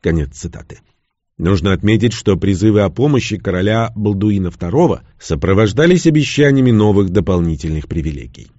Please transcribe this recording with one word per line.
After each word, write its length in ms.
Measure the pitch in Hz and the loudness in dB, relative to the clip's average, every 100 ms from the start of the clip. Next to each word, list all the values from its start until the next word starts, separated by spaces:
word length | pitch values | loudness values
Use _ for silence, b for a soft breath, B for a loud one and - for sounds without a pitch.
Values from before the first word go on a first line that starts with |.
Конец 300 | 95 82 69 | -2 -2 -4
цитаты. 480 | - - - - - _ _ _ _ _ - | -10 -14 -14 -20 -20 _ _ _ _ _ -6
Нужно 340 | 85 95 95 | 0 0 0
отметить, 400 | 92 101 110 117 | 0 2 2 0
что 240 | - - 92 | -2 -2 0
призывы 460 | 95 92 110 104 | 0 0 2 2
о 80 | 98 | 0
помощи 480 | - 143 135 - 107 | 0 0 0 -2 -8
короля 560 | 101 90 98 110 113 113 | -4 -2 -2 -2 -4 -4
Балдуина 560 | 104 98 104 101 90 | -4 0 0 0 -4
второго 520 | - 87 117 170 92 - _ | -6 -4 0 0 -2 -8 _
сопровождались 920 | - 78 87 98 110 95 170 180 175 | -6 -4 0 2 2 2 2 4 2
обещаниями 640 | 151 135 - 143 139 127 | 2 0 2 2 4 4
новых 380 | 110 107 101 98 | 4 4 2 2
дополнительных 800 | 95 87 90 85 76 80 78 71 | 0 0 0 0 -4 -6 -6 -6
привилегий. 600 | 82 76 71 58 - 57 | -6 -6 -8 -14 -20 -20